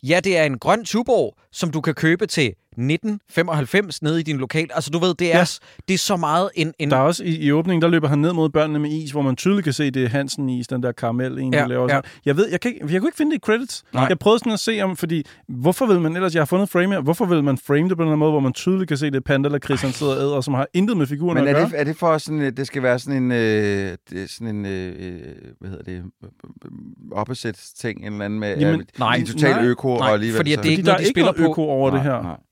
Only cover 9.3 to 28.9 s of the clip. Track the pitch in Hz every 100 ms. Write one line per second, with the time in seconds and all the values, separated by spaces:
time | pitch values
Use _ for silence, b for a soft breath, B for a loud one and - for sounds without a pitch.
9.3 | 127 185 202 160 135 147 131 123 139 139
10.3 | - 135 123 120 131 123 120 120 120 127
11.3 | 127 131 147 139 123 127 139 - B -
12.3 | 143 214 170 240 233 147 180 254 - 302
13.3 | 294 - 220 254 - _ 127 131 180 -
14.3 | 226 240 214 - 220 196 180 170 165 143
15.3 | B - 127 139 185 254 180 160 170 185
16.3 | 165 147 180 202 175 185 196 135 170 196
17.3 | 175 143 131 - 143 180 175 165 151 151
18.3 | 151 131 123 - 190 180 143 151 135 -
19.3 | 139 143 143 - 135 135 123 147 135 139
20.3 | 143 127 131 143 175 208 214 135 143 175
21.3 | 160 139 143 175 151 143 156 170 156 -
22.3 | 156 143 127 131 143 127 123 143 139 127
23.3 | 120 110 107 104 101 98 87 _ 90 95
24.3 | - 113 104 101 95 92 - 92 87 71
25.3 | - - - 95 92 - 90 90 _ 92
26.3 | _ - - - - - - - 98 107
27.3 | 127 117 101 - - 120 98 101 104 104
28.3 | 107 104 98 147 160 -